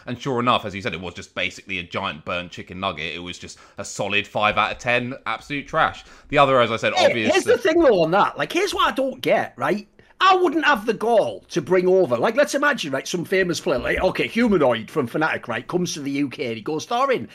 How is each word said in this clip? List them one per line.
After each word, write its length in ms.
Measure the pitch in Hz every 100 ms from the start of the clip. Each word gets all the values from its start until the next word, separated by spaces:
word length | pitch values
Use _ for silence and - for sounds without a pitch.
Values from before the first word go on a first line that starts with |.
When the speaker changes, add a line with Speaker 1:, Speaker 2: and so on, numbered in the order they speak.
| -
Speaker 1:
And 120 | 123
sure 200 | 139 120
enough, 260 | 123 107 107
as 80 |
you 80 | 98
said, 140 | 107 85
it 60 |
was 120 | 90
just 220 | 95 90 98
basically 420 | 90 - - 92
a 60 |
giant 420 | 87 107 95 76 98
burnt 260 | 90 87
chicken 280 | - 95 90
nugget. 340 | 98 76 80
It 60 | 82
was 180 | 90 -
just 220 | - - - -
a 80 | 101
solid 400 | - 101 104 101
five 320 | 117 104 107
out 140 | 104
of 80 | 107
ten, 340 | 123 123 123 131 107
absolute 400 | 113 - 143 -
trash. 360 | 160 117 - - - -
The 100 | 143
other, 200 | 139 131
as 120 | 113
I 60 | 113
said, 160 | 113 101
Speaker 2:
Hey, 100 | -
Speaker 1:
obviously 260 | 117 107
Speaker 2:
here's 100 | 370
the 140 | 381 480
thing, 220 | 339 339
though, 180 | 294 190
on 80 | 160
that. 260 | 190 127 -
Like, 160 | 147
here's 200 | 330 381
what 140 | 359 320
I 40 | 262
don't 240 | 262 -
get, 340 | 147 202 107 -
right? 280 | 135 202 - _ _ -
I 140 | 381 370
wouldn't 300 | 349 320 294
have 200 | 240 233
the 80 |
gall 500 | 190 214 220 127 95 -
to 120 | 175
bring 260 | 143 185 180
over, 280 | 190 160 120
like, 180 | 202 226
let's 180 | 285
imagine, 380 | 277 294 262 151
right, 140 | 131 -
some 160 | 180 156
famous 340 | 190 180 160
player, 180 | 180 123
like, 200 | 127 170
okay, 280 | 180 - 123
Humanoid 600 | 226 240 185 131 113 104
from 160 | 160 120
Fnatic, 400 | 160 156 113 -
right, 180 | 113 -
comes 260 | 175 175
to 80 | 156
the 100 | 139
U 180 | 139 139
K 180 | - 127
and 80 | 113
he 60 |
goes, 240 | 104 151 -
"Thorin, 420 | 240 277 202 101